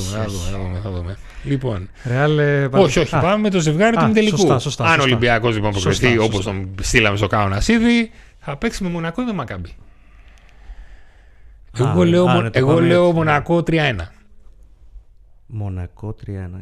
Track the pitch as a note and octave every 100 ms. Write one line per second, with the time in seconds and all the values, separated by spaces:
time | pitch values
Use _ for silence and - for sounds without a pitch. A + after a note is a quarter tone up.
0 | F#2 G#2 A2 G2 F2 F#2+ F#2+ F2+ G#2 F#2
1 | E2+ G2+ - - C3+ C#3 C3 G2+ F#2 -
2 | B2+ B2 D3 D3+ D3 C#3+ C#3 C3+ F3 D3+
3 | D#3+ D#3+ D#3 G#3 G#3+ F#3+ D#3+ D#3 G#3+ A3+
4 | E3 A3 G#3+ E3 F3+ C3 C#3 A#2+ C#3+ E3
5 | C3+ A#2+ A#2+ A#2 A#2 A2 G#2 G2 F#2 F#2+
6 | B2 A#2 G#2+ G2+ F#2+ F#2+ F#2+ F#2+ F2 B2+
7 | G#2+ G2+ G#2 A2 G2+ G2 - A3+ A3+ A#3
8 | A3+ - - - - C#3+ A#3 - F#3 E3+
9 | E3 E3 B3 G3 A#2 G2 E2+ - - -
10 | - - - - - - - - - -
11 | - - - - - - - A2+ C3+ E3
12 | F3 E3+ F3+ F3 A2+ B2+ C3 E3 E3+ F3
13 | F3 E3 D#3 D3 - E3+ E3 D#3+ D3 G#2+
14 | E2+ - - - - - - - - -
15 | - - - - - A2 G2+ F#2 F2 -
16 | G#2 G#2+ - G2 F#2 F#2